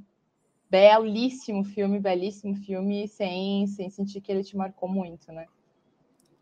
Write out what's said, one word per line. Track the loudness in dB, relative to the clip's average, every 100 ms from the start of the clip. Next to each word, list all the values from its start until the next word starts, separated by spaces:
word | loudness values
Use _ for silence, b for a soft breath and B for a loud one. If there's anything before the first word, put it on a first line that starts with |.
| -12 _ _ _ _ _ 0
belíssimo | 8 10 8 4 0 -2 -4 -6 -4
filme, | -4 -2 -2 0
belíssimo | 0 0 -2 -6 -8 -8
filme, | -6 -4 -2 -2 -6
sem, | -6 -6 -4 -2 -2 -2
sem | -4 -10
sentir | -8 -10 -10
que | -6
ele | -6
te | -6 -6
marcou | -8 -8 -6
muito, | -4 -6 -12 -18
né? | -18 -18 _ _ _ _ _ _ _ _ _